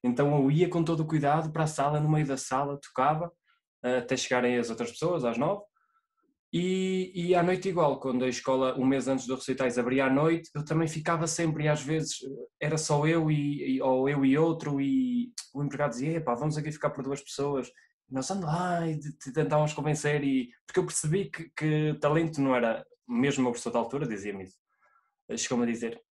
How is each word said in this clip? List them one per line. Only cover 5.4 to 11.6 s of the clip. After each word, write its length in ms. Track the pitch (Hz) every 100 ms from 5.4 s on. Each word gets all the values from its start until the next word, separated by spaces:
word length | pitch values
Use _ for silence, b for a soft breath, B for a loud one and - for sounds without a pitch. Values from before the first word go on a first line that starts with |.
| 151 175 - _ _ _ _ _ _ _ _
E, 580 | 165 180 185 190 190 185
e 220 | 185 170 180
à 80 |
noite 240 | 170 185 196
igual, 320 | 175 151 135
quando 240 | 135 123
a 60 | 127
escola, 480 | 120 - 131 131 131
um 60 | 131
mês 220 | 135 127
antes 180 | 131 120
dos 120 | 131
recitais, 380 | - 131 131 120
abria 280 | 120 131 135
à 40 |
noite, 400 | 135 160 165 165 151
eu 80 |
também 240 | 151 160 160
ficava 400 | 160 156 165 165
sempre, 380 | - 165 143